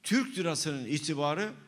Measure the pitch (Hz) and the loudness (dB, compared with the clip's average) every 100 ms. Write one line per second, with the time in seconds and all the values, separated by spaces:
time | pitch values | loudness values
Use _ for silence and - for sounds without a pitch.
0 | - 240 262 185 170 147 160 139 117 147 | 4 2 2 0 0 0 -2 -2 -2 -2
1 | 147 147 147 156 214 - | 0 0 2 2 -2 -6